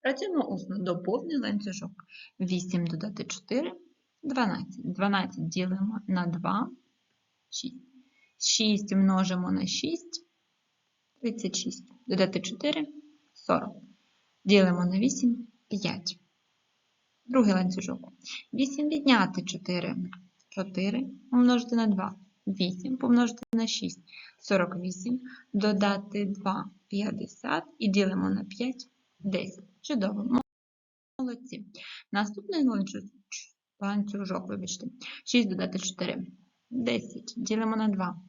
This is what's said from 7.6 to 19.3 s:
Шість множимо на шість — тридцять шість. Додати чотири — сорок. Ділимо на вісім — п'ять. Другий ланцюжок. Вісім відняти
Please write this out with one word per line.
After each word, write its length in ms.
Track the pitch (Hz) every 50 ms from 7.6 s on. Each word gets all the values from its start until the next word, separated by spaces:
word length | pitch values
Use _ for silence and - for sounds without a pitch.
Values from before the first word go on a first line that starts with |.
| - - 254 - - _ _ - _ _ _ _ _ _ _ _
Шість 560 | - - - - 220 214 208 196 208 - 190
множимо 580 | 190 196 190 190 185 190 175 185 180 180 180 190
на 140 | 190 190
шість — 600 | 190 - - - 294 330 339 - - - - - _ _ _ _ _ _ _ _ _ _ _ _ _ _ _ _ _ _ _
тридцять 360 | - 233 202 - - 185 -
шість. 360 | - - - - - - - - - _
Додати 340 | - 190 180 190 185 190 180
чотири — 460 | 160 180 185 - - 294 302 320 302 - - - - - _ _ _ _ _
сорок. 440 | - - - - 165 - 202 - - - - - _ _ _ _ _ _ _ _ _ _
Ділимо 400 | 196 202 202 190 185 175 175 180
на 140 | 175 185 190
вісім — 500 | 214 269 277 - - 240 233 - - - _ _ _ _
п'ять. 500 | 214 196 - 175 - - - - - - _ _ _ _ _ _ _ _ _ _ _ _ _ _ _ _ _ _ _ _ _
Другий 280 | 240 247 262 233 202 190
ланцюжок. 580 | 185 185 180 - - - 185 - - - - - _ _ - - - - _ -
Вісім 340 | 220 269 269 277 285 302 294
відняти 540 | 311 294 285 277 254 226 190 180